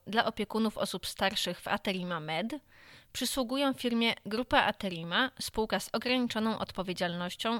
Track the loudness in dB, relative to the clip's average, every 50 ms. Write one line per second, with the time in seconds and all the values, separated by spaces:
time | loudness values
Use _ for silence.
0 | _ -2 2 2 2 2 0 -2 -2 -2 0 2 2 2 2 0 -2 -2 -2 -4
1 | -6 -6 -2 0 2 2 2 2 -2 -2 -4 -4 -4 -2 -2 -2 0 -2 -2 -2
2 | -2 -4 -4 -4 -4 -4 -2 -2 -2 -2 -4 -8 -10 _ -20 -20 -20 -20 -20 -20
3 | -18 _ -6 -4 -2 0 0 0 0 0 0 2 2 2 2 2 0 2 2 4
4 | 4 2 2 0 -4 -4 -2 -2 0 4 4 6 6 4 2 0 -2 -4 -4 -4
5 | -4 0 2 2 2 2 0 -4 -8 -4 -2 0 0 2 0 0 0 -2 -2 -2
6 | 0 2 2 2 2 2 0 0 0 0 0 0 -2 -4 -4 -4 -4 -2 -2 -2
7 | -2 -2 -2 -2 -4 -4 -4 -2 -2 0 0 0